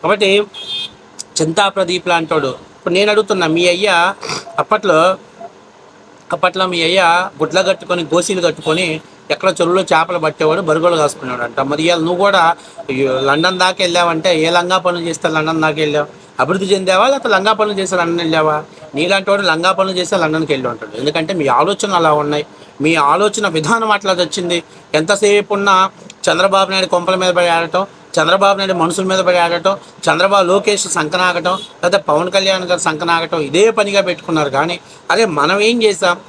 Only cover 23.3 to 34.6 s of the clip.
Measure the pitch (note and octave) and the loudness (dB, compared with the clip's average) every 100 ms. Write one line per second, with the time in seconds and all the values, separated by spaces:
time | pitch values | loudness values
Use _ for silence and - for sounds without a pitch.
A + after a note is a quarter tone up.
23.3 | G3+ G3+ D#3+ D3 A3 A3 G#3 G3 F3+ F3 | 0 -2 -2 0 0 0 0 0 -2 -2
24.3 | - F3 E3+ - - - D#3 D#3+ G3+ G3+ | -4 -4 -4 -6 -20 -4 -2 0 2 4
25.3 | G3+ G3+ G3+ G3 F#3 F#3+ - - - - | 2 0 -2 2 2 2 -4 -20 -4 -2
26.3 | E3 F#3+ F#3+ F#3+ F#3+ F#3 F3 F3 F#3 F#3 | 2 2 2 0 -2 0 0 0 0 2
27.3 | F3 F3 E3 E3+ F3+ G3 - - - D#3+ | 2 2 2 0 -2 -4 -10 -6 -2 2
28.3 | F#3+ G3 G3 F#3+ F3+ E3 E3+ F#3 F#3+ F#3 | 4 4 2 0 0 0 0 0 0 2
29.3 | F3+ E3+ E3+ F3+ G3 - - - D#3 F#3+ | 2 2 0 0 -2 -8 -6 -2 2 2
30.3 | G3+ F3+ G3 G3 G3+ F3+ F3 D3+ F3+ F3+ | 4 4 2 2 -2 -2 -4 -2 0 0
31.3 | F3 E3+ F#3+ - - F3 G3 F#3+ D3+ F3+ | 0 -2 -4 -8 -4 0 0 0 0 0
32.3 | G3 F#3+ F#3+ F3+ F3+ E3 D#3 E3+ E3+ E3 | 0 0 -2 -2 0 0 -2 -2 -2 -2
33.3 | E3+ C#3+ D#3 A3 G#3+ G3+ G3 F3+ E3+ - | -4 -2 2 2 2 0 0 0 -4 -4
34.3 | D#3+ C#3+ C3+ | -2 0 -2